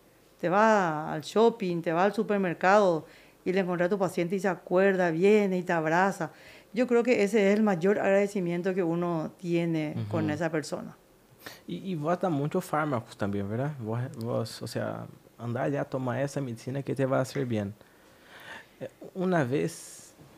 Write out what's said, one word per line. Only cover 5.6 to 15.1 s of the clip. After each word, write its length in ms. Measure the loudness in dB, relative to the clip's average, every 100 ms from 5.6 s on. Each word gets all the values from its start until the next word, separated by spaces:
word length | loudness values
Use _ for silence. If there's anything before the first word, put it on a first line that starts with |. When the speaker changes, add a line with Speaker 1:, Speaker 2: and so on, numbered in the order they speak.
Speaker 1:
te 80 | 0
abraza. 580 | 0 2 4 2 0 -6 -8 -20 -20 -6
Yo 120 | -2 2
creo 160 | 2
que 200 | 4 2
ese 260 | 2 4 4
es 60 | 4
el 60 |
mayor 340 | 2 2 2 2
agradecimiento 760 | 4 4 2 0 -2 -2 -2 0
que 80 |
uno 480 | 0 0 -2 -2 -6 -8
tiene 580 | -2 0 0 -2 -2 -4 -4
con 140 | -2 -2
Speaker 2:
Ujú. 80 |
Speaker 1:
esa 180 | -2 -2
persona. 440 | -2 -4 -8 -10 -16 _ _ _ -20 -20 -18 -12
Speaker 2:
Y, 100 | -10
y 180 | -6 -4
vos 240 | -2 -2
das 120 | 0
muchos 320 | 0 -2 -2 -2
fármacos 500 | -2 0 -2 -6 -6
también, 320 | -4 -2 -4
¿verdad? 220 | -4 -4 -6
Vos, 200 | -6 -6 -6 -8
vos, 440 | -6 -4 -6 -8
o 60 | -8
sea, 400 | -6 -6 -8 -12